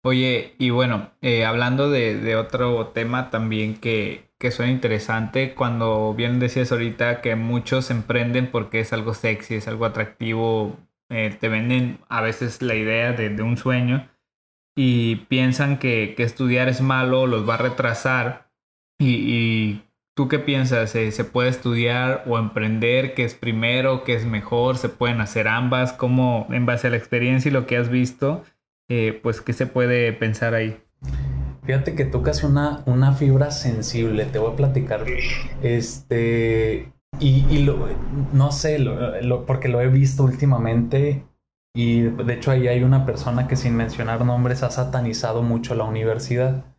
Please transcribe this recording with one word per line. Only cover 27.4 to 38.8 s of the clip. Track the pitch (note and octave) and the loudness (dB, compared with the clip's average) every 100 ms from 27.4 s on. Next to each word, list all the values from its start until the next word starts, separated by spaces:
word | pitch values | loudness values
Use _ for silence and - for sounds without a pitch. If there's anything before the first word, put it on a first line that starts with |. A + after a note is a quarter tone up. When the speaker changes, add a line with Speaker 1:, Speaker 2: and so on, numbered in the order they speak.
| C#3 | 2
Speaker 1:
y | |
lo | C3+ B2+ | 0 0
que | B2 | 0
has | A#2+ | 2
visto, | B2+ B2 - C#3 D#3+ - _ _ _ _ | 0 0 -2 -2 -2 -8 _ _ _ _
eh, | A#2+ A2 A2 | 0 0 -2
pues, | A#2+ G#2+ | -4 -4
qué | - | -6
se | A2+ B2+ | -4 -2
puede | B2+ B2 B2 A#2 | 0 2 2 2
pensar | A2 A2+ G#2+ A#2 | 0 -2 0 0
ahí? | A2+ A2 G#2+ _ _ - - - - - - | 0 -2 -6 _ _ -6 -4 -4 -4 -6 -8
Speaker 2:
Fíjate | - C3+ D3+ | 0 0 0
que | D#3 | -2
tocas | C#3 C3 D3+ C#3+ | -2 0 0 0
una, | D3 C#3+ D3 C#3+ - | 2 2 2 -2 0
una | B2+ C3+ | 4 4
fibra | C3+ C#3+ C3 D3 | 4 4 4 2
sensible, | D3 B2+ A2 G2+ A#2 A2+ G#2+ | 0 -2 -2 -4 -2 0 0
te | G#2+ G#2+ | 0 0
voy | A2+ | -2
a | A#2 | 2
platicar. | C#3 C3+ C3+ G#2+ F2+ F#2 - - - - | 2 2 -2 -4 -2 -2 -2 -2 -4 -4
Este, | B2 A#2+ A2+ - - A#2+ A#2 A#2 A2+ A2+ A2 A2 - _ _ - | 0 0 -2 -10 -4 0 2 2 2 2 0 -2 -8 _ _ 0
y, | C#3+ C#3 C#3+ | 4 6 6
y | D3 | 6
lo, | C#3+ C#3 C3+ - - C#3 C3+ | 4 2 0 -2 -2 -4 2
no | C#3 C#3 | 4 4
sé, | - D#3 | 2 0
lo, | D3+ | 2